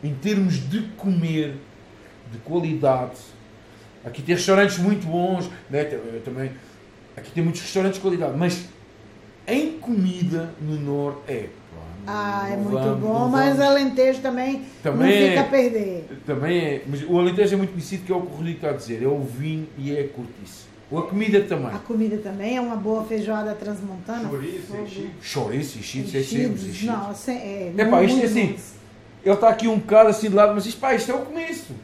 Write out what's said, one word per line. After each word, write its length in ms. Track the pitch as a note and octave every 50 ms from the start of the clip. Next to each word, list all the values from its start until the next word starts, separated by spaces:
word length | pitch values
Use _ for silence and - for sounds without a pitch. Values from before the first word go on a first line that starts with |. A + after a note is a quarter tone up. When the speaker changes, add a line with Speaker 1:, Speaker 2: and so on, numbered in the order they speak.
| -
Speaker 1:
Em 80 | D3 C#3+
termos 420 | C3 - G3+ G#3+ G3 F#3+ F3+ D#3 C3 B2+ C3+
de 140 | D#3+ A3 G#3+ - - -
comer, 560 | - G3 F#3+ E3+ E3 E3 D#3+ D#3 D3+ C#3+ C3+ C#3 - - - - - - - - - - - - - -
de 60 | A2+ A2+ -
qualidade, 720 | - D#3 F3 E3 D#3 D#3 C3 C#3+ C#3 C3 B2+ B2+ A#2+ - - - - - - - - - - - - - - - - - - -
aqui 160 | B2 - -
tem 140 | C3+ C#3+ F3
restaurantes 420 | F3 - F#3+ F#3+ F#3+ G3+ G3 - E3+
muito 280 | F3 G3 G#3 G3 F3
bons, 420 | D#3+ D#3+ F3 F3 F#3 F#3+ F3+ D#3 - - - - -
né? 140 | C#3 C#3+ D3+
Tem, 140 | D3 - -
eu 220 | - A#2 A2+ A#2 A2+
também, 280 | C3 B2 B2+ C3+ C3 B2+ - - - - - - - - - - - -
aqui 140 | - - -
tem 120 | - E3+ E3
muitos 200 | E3 D#3+ - -
restaurantes 340 | - - F#3+ F#3 F#3+ F#3+
de 60 | - -
qualidade, 340 | F#3+ F3 E3+ E3 C#3 B2+
mas 300 | C#3+ F3 F3+ F3+ - - - - - - - - - - - - - - - - - - -
em 300 | G#3+ C4+ D#4 D#4+ D#4+ -
comida 720 | - B3 A#3+ G#3 F#3 F#3 F3+ F3+ E3+ D3+ D#3 D#3+ E3 E3 D#3+ -
no 160 | D3+ D3+ D3+ D3+
norte, 420 | C#3+ C#3+ C#3+ C#3+ C#3+ C#3+ C#3 C#3 - -
é, 180 | C#3 A#2 G#2 F#2 - - - - E2
pá, 80 | E2 D#2+ - - F#3+ G3+
não, 80 | G3+ G3+
Speaker 2:
Ah, 340 | G#3 G#3 G3+ G3+ G3+ G3 G3
é 60 | G3+
Speaker 1:
não 60 | G3 G3+
Speaker 2:
muito 140 | G3+ G3+ G3+
Speaker 1:
vamos, 220 | G#3+ G#3+ G#3 G3
Speaker 2:
bom, 180 | G3+ G#3+ A3 A#3
Speaker 1:
não 80 | B3 B3+
Speaker 2:
mas 260 | B3+ C4+ C4+ C#4 C#4
Speaker 1:
vamos. 140 | C4+ C#4+ C#4 C#4
Speaker 2:
Alentejo 480 | C#4+ C#4 C4 C4 C4 B3+ C4 C4 C4
também 420 | - C4+ B3 B3 B3+ C4+ C#4 - - - - - -
Speaker 1:
Também 240 | D#3 C#3 - -
Speaker 2:
não 220 | F#3+ G3+ G3+ G3+ F#3+
fica 60 | F#3
Speaker 1:
é, 40 | -
Speaker 2:
a 60 | C#4
perder. 600 | C4+ C4+ C4+ B3 A#3+ A3+ A3 G#3 F#3+ F#3 F3 D#3 - - C3 -
Speaker 1:
também 320 | - D3 B2+ C3+ D#3+ F3 F3
é, 240 | E3 D3+ C#3+ C3+ -
mas 160 | C3 C#3+ C#3 C#3+ D#3+
o 100 | F3 F3
Alentejo 360 | F3 F3+ F3+ F#3 G#3 F#3 G3
é 20 |
muito 140 | G3 F#3+ F3+
conhecido, 340 | F#3 F3 D3+ - G3 F#3 -
que 80 | - F3+
é 20 |
o 60 | F3+
que 60 | F3+
o 40 | F3 C#3+
Rodrigo 200 | D3 D#3+ E3+ E3 -
está 120 | - -
a 20 | -
dizer, 300 | - - A2+ A#2 A2 A#2+
é 40 |
o 140 | C3+ C#3+ C#3+ C3+
vinho 440 | A#2+ A#2 A#2+ C#3 D#3+ D#3+ D#3 D#3 - - -
e 160 | C3+ C#3 C#3+
é 40 | D3 C#3
a 60 | C#3
cortiça. 580 | - B2 A#2+ A2+ - - G2+ F#2 - - - - - - - -
Ou 120 | C#3+ D#3+
a 20 | E3 -
comida 320 | F#3+ G3+ A3 G#3+ G3 G3
também. 340 | G3 - F3+ D3+ C3+ A#2 G#2
Speaker 2:
A 40 | G2+
comida 360 | - - A#3 A3 A3 A3 G#3 G#3+
também 380 | G#3+ G3+ F#3+ G3 G3 A3 B3
é 40 | B3+
uma 160 | B3 A#3+ A#3
boa 260 | G#3+ F#3+ G#3+ A3 A3 G#3+
feijoada 480 | A3 A3+ G#3+ G#3 G3+ A3 G#3+ G#3+ G#3+ G#3+
transmontana. 760 | G#3+ - G#3 G#3 F#3+ G3 G3 F#3+ F#3 F3 - A3+ A#3 A3+ D3
Speaker 3:
Chouriço, 380 | C#3 C3+ C3+ E3 F#3 F#3 - -
Speaker 2:
Fogo. 140 | G3+ G#3 G#3
Speaker 3:
enchido. 260 | G3+ F#3+ - D#3 - - -
Speaker 1:
Chouriço, 580 | - - - C#3 A#2+ G#2+ A2 C3+ D3 C3 - A2+
enchido, 260 | G2+ - - C3 - -
Speaker 2:
Enchidos, 240 | - C3+ C3+ C3+ A3
Speaker 1:
enchidos, 320 | A#3+ B3 B3 G3+ F#3 F#3+ F#3+
enchidos. 140 | F3 F#3 G#3 A3+ A3+
Speaker 2:
não, 160 | G#3 G3 G3+ G3+
sem, 220 | - - - B3 B3
é, 340 | A3+ G3+ G3 G3+ F#3 F3 E3+
Speaker 1:
Epá, 200 | G3 G#3+ A3 B3
Speaker 2:
muito 140 | - F3+ G3 B3+
Speaker 1:
isto 100 | C4 A#3+
é 20 |
assim, 200 | A#3 G#3+ A#3+ A#3+ F3 -
Speaker 2:
bons. 200 | - - - - - - - - - - - - - -
Speaker 1:
ele 100 | F#3+ G3+
está 140 | G3+ A#3 A3+
aqui 180 | A3+ A3 A3
um 120 | A#3 A3 G#3
bocado 300 | - - G3+ A3 A3 A3+
assim 180 | G#3 - - G#3+
de 80 | F#3
lado, 180 | G3+ G#3 G#3 G#3
mas 100 | G#3 F#3+
isto, 140 | A3+ A3+ -
pá, 160 | - C4+ B3+
isto 160 | A3+ - -
é 40 | B3
o 20 | C#4+ C#4+
começo. 500 | C#4+ D4 E4+ E4 E4 - - - - C#3 G#2+